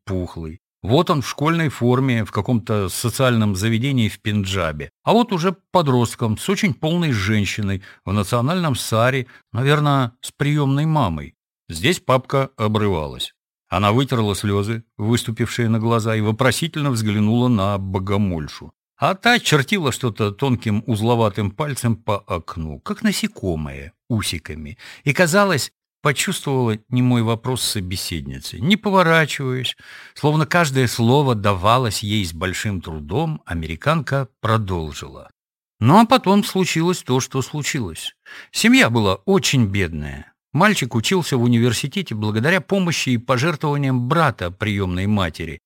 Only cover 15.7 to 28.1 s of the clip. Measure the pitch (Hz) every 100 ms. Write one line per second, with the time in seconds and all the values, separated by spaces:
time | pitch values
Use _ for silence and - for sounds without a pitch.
15.7 | 113 113 117 113 110 107 107 131 - 165
16.7 | 156 143 113 107 104 107 117 123 110 98
17.7 | 101 95 95 98 101 101 82 73 - -
18.7 | - _ - 156 190 233 240 - 151 127
19.7 | 202 139 - 123 104 104 95 139 117 113
20.7 | 104 - 104 113 120 107 113 101 - 147
21.7 | 127 117 107 - 101 - 90 - 85 78
22.7 | 69 - 202 - - 214 - 95 78 71
23.7 | 67 76 - - 113 - 85 - 78 73
24.7 | - - - 147 160 170 196 196 147 -
25.7 | _ _ _ 151 - 196 170 147 131 117
26.7 | 107 - 123 123 123 113 110 127 123 -
27.7 | 107 90 95 -